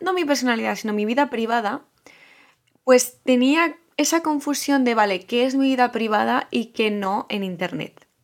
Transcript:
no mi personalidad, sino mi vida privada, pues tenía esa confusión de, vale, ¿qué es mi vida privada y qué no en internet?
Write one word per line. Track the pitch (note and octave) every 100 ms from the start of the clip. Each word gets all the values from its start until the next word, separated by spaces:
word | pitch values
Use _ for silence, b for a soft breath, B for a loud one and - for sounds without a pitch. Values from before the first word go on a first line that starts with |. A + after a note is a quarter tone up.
no | F4+
mi | F#4 D4
personalidad, | B3+ B3+ A3+ A3 G3+
sino | A3
mi | G#3 G#3+
vida | B3 C#4+
privada, | A3+ A3+ A#3 G#3 C#4 - _ b b b b b b _ _
pues | - B3 - -
tenía | - B3 C4 D#4+ E4+ - _ -
esa | D4 E4
confusión | D#4+ D4 D4 C#4+ - C#4
de, | A#3+
vale, | A3 G3+ F#3 -
¿qué | A#3+ C4
es | C4+
mi | C4+
vida | B3+ A#3+
privada | A#3+ A3 G#3+ A3+ B3 -
y | B3 A3+
qué | - A3
no | G#3 F#3+ G#3 -
en | G#3 F#3+
internet? | F3 F3+ D#3 - - _ _